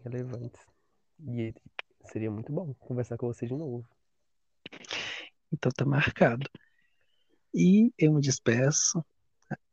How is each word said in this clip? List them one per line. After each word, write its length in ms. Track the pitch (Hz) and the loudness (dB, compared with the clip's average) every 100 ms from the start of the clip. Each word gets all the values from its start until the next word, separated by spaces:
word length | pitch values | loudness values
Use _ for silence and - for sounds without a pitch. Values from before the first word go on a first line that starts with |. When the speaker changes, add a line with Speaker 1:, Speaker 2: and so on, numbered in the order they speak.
Speaker 1:
relevantes. 580 | 120 123 127 117 120 - _ _ _ _ _ _ | -10 -10 -10 -10 -14 -16 _ _ _ _ _ _
E 340 | 147 117 113 113 - - - _ | -8 -6 -6 -8 -16 -18 -18 _
seria 260 | - - 110 | -12 -8 -6
muito 220 | 104 117 | -8 -6
bom 220 | 151 175 127 | -8 -8 -12
conversar 420 | - 123 120 117 | -8 -6 -6 -6
com 80 | 120 | -6
você 200 | 117 120 | -6 -8
de 60 | 131 | -8
novo. 320 | 160 120 120 _ _ _ _ _ _ _ - - - - - - - _ _ | -8 -10 -14 _ _ _ _ _ _ _ -20 -20 -10 -10 -8 -12 -16 _ _
Speaker 2:
Então 200 | 156 - - | -2 -2 0
tá 100 | 135 | 0
marcado. 640 | 135 - - 156 120 139 - _ _ _ _ _ _ _ _ _ | 2 0 2 2 2 -6 -12 _ _ _ _ _ _ _ _ _
E 380 | - 180 202 233 - | 4 6 8 6 4
eu 160 | 156 | 4
me 80 | 151 | 4
despeço 840 | 139 127 - 117 135 147 - 170 - _ _ _ _ - _ | 2 0 2 2 2 2 0 -2 -8 _ _ _ _ -14 _